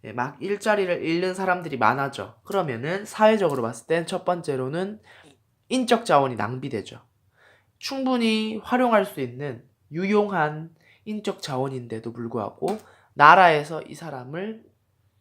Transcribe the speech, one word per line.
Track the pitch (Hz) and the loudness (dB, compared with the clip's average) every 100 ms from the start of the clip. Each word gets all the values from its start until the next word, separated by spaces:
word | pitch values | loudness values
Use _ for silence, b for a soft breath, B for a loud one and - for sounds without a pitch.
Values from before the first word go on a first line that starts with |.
| - | -10
예, | |
막 | 113 131 - | -6 -6 -6
일자리를 | 190 202 220 208 185 170 | -8 -4 0 0 0 -2
잃는 | 156 165 185 | -2 -2 -2
사람들이 | 185 190 180 165 131 | -2 -2 -2 -2 2
많아져. | 110 131 139 127 101 - - | 2 2 -4 -6 -12 -14 -4
그러면은 | 196 165 113 139 190 214 | -2 -2 -4 -6 -8 -8
사회적으로 | - 214 220 175 135 | 4 4 6 2 0
봤을 | 113 117 - | -4 -6 -2
땐 | 165 170 | -2 -2
첫 | 185 | -4
번째로는 | - 175 165 135 127 160 196 214 B B B B _ _ _ | -2 -2 -2 -4 -4 -4 -6 -10 B B B B _ _ _
인적 | 254 240 233 233 | -4 2 0 4
자원이 | 147 135 113 | 4 4 -2
낭비되죠. | 107 127 131 113 - - _ _ _ b b b b _ | -6 -6 -8 -8 -10 -18 _ _ _ b b b b _
충분히 | - 269 254 247 226 220 220 220 | -10 -4 -2 0 2 0 -2 -8
활용할 | - 247 247 220 190 | -4 0 4 2 2
수 | - | -6
있는 | 127 123 143 117 _ _ _ | -8 -8 -10 -10 _ _ _
유용한 | 151 196 208 208 185 151 156 165 _ b b - | -6 0 2 0 0 -2 -4 -14 _ b b -12
인적 | 214 208 - | -8 -6 -8
자원인데도 | - 131 135 131 120 110 117 | -8 -6 -4 -6 -10 -10 -10
불구하고 | 120 113 113 107 - 165 214 b b b | -10 -8 -6 -6 -6 -6 -6 b b b
나라에서 | - 147 180 180 151 151 156 | 8 10 12 8 4 -2 -10
이 | - 147 | -12 -16
사람을 | 165 139 123 160 208 220 - _ _ _ _ _ | -14 -14 -12 -10 -10 -12 -20 _ _ _ _ _